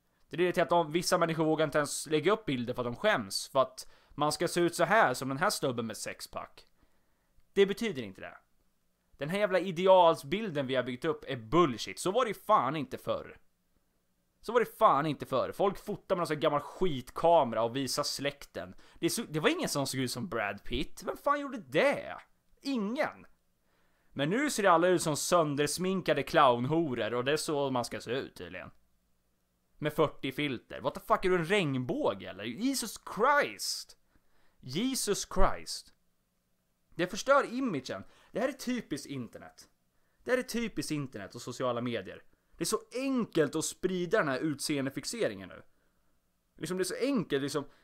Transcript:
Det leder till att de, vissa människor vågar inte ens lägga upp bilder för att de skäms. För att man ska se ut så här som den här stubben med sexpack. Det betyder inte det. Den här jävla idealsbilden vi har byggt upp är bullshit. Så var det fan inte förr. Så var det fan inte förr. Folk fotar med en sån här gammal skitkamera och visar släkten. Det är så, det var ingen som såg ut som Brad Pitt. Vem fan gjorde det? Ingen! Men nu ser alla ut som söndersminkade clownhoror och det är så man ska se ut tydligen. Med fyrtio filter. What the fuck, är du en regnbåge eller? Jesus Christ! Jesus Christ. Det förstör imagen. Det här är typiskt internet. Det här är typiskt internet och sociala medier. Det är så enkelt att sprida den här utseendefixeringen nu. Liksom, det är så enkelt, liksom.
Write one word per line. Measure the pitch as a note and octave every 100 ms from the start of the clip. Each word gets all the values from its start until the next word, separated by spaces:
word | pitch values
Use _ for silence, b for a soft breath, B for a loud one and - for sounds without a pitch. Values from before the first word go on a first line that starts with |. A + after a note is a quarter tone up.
| _ _ _
Det | D3
leder | F3+
till | F3
att | E3
de, | F3 D#3+
vissa | E3 E3+ F3+
människor | E3 D#3+ D#3
vågar | D#3 D#3
inte | D3+
ens | C#3+ - C#3+
lägga | D#3 D3+
upp | A3 -
bilder | E3 A#2+
för | B2+
att | A#2+
de | A#2+
skäms. | G#3+ F#3+ F#2+ - -
För | C3+
att | C3 - b b b
man | - D3
ska | D3 E3+
se | F3
ut | E3+ E3+
så |
här | D#3+ G#3+ E3+
som | B2+ C3+
den | C3+
här | F#3+
stubben | G#3 C#3+ B2 A#2
med | G#2
sexpack. | - F#2+ - - - - - _ _ _ _ _ _ _ _
Det | - G3
betyder | G3+ A#3 C#3
inte | G#2+ F#2+
det. | F2 - _ _ _ _ _ _ _ -
Den | C#3+
här | G3
jävla | G#3 F#3
idealsbilden | F#3 D#3+ F#3 F#3 E3+ D#3+ C#3 F#3+ A3+ D3 B2+
vi | C3
har |
byggt | B2 B2+ E3
upp | D3+ -
är | C3
bullshit. | A2 D#3 E3+ A2+ - -
Så | E3+
var | G3 A3+
det |
fan | F#3+ - G#3 B2+ D#3
inte | C3 A#2+
förr. | - F#2+ E2 E2+ _ _ _ _ _ _ _ _ _ _
Så | -
var | A#3+
det | A3 -
fan | G#3+ C#3 D#3
inte | C3+ B2+
förr. | C3 F#2+
Folk | - G3 F#3 -
fotar | G3+ - F#3
med |
en | D#3
sån | D3+
här |
gammal | D3+ C#3+
skitkamera | - - F#3+ C3+ - - E3 E3+ C3 A2
och | A#2 B2
visar | C3 -
släkten. | C#3+ - C#3 - - - F#2 - b b
Det | E3
är |
så, | F#3+
det | A#3 D#3
var | F#3+
ingen | F4 A#3
som | D3 C3+
såg | C3
ut | B2+
som | B2+ E3+
Brad | A#2+ G2+ G2+
Pitt. | - A#2+ - - F#3
Vem | F#4+
fan | - D4
gjorde | C#4+ A#3+
det? | C3 C#3+ C4+ G#3+ C2+ E2+ - _ _ _
Ingen! | C#4 C4+ G3+ C4 C3 F#2+ F2 _ _ _ _ _ _ _ _
Men | - D3
nu | G#3+ D4
ser | -
alla | G3 E3 F3
ut | F3
som | E3 C#3+
söndersminkade | - F3+ D#3 C#3+ D3 - F#3 F#3+ E3+ C#3+
clownhoror | C3+ D#3+ C#3 A#2+ B2+ D#3 D#3+ A#2 G#2+
och | A#2+ B2+
det |
är | D3+
så | - D3 C#3
man | B2+ A#2
ska | G#2+
se | G#2+
ut | C3 F#2+ -
tydligen. | F2 F2 - - _ _ _ _ _ _ _ _ _ _
Med | D3+
fyrtio | D3 D3+ - C3+
filter. | C3 D3 A#2+ - -
What | C3+
the | G3
fuck, | - G#3 F#3
är |
du | F#3
en | D#3+
regnbåge | G#3 D#3 C3+ B2+ A#3+ C4+ G2+ F2+
eller? | F#2
Jesus | A2 B2 B3+ C4 A3+ - - F3
Christ! | B3 C#4+ D3 G2 - - - - _ _ _ _ _ _
Jesus | - C#3 B3+ C4 - G3 -
Christ. | - - F2+ E2 - - _ _ _ _ _ _ _ _ _ _ -
Det | F3
förstör | G3+ - C#4 G#3
imagen. | A#3+ C4+ D3 - G2 G2 b b
Det | -
här | C4
är |
typiskt | - - B3 - D3 -
internet. | C3+ A2+ - E2 - - _ _ _ _ _
Det | -
här | B3
är |
typiskt | - A3+ A3+ - C#3+
internet | D3+ C3 A2 F#2+ A#2+
och |
sociala | B2+ B2 B2+ A#2+
medier. | B2 A2+ F#2+ E2 - _ _ -
Det |
är | F3
så | G#3+ - A#3+
enkelt | C4+ B3+ G3 - D3 D#3+
att | D3+
sprida | - F#3 F#3 F3 A3
den | D#3+
här | C3
utseendefixeringen | D#3+ C#3 - D3 C3+ C#3+ - A#3 D#3 G2 F2+
nu. | - - _ _ _ _ _ _ _ _ -
Liksom, | D#3 F#3
det |
är | F3+
så | - B3+
enkelt, | C4+ D#3 C#3
liksom. | C#3 D3 C#3 b